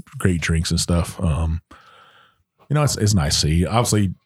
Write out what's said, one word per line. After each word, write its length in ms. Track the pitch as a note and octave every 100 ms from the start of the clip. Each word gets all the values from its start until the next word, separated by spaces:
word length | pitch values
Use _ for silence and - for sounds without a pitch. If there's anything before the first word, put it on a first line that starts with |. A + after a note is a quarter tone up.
| - C3+
great 220 | F#2+ E2+
drinks 300 | D#2+ E2 -
and 80 | F2
stuff. 400 | - E2+ - -
Um, 420 | E2 D2 D#2+ D#2+ - - - - - _ _ _ _ _ -
you 40 |
know, 100 | D3
it's, 120 | C#3 -
it's 160 | G#2
nice 200 | G2+ C#2+ -
to 60 | D2+
see. 180 | E2+ F2+
Obviously, 480 | A#2 A#2+ G#2+ F#2+ -